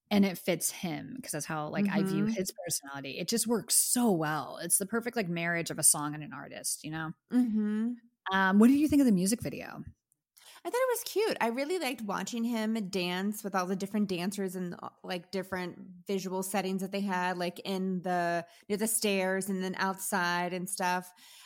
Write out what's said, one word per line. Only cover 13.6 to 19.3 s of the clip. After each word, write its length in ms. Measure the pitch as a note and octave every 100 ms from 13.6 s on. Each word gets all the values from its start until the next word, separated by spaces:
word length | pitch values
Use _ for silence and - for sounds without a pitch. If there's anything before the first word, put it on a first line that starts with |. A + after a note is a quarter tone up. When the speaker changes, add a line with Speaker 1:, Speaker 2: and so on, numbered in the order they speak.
| F3+
Speaker 2:
the 80 | F#3+
different 340 | F#3+ G#3+ G3+
dancers 460 | F3+ F3+ G3+ F#3+ F#3
and, 200 | F3+ -
uh, 80 | - -
like, 260 | F#3 F3+ E3
different 460 | G3 F#3 F#3 F3 - F#3+ F3+ -
visual 340 | G3 F#3 F#3
settings 400 | F#3+ G#3 F#3 F#3+
that 100 | F#3+
they 100 | G3+
had, 360 | G3+ F3+ F3+ F3+
like, 220 | F3 F3+
in 420 | - F#3+ F#3+ F#3
the, 440 | F3+ F3+ F3 E3+ E3 - -
near 100 | G3+
the 100 | A3
stairs 600 | - G#3+ G3 F#3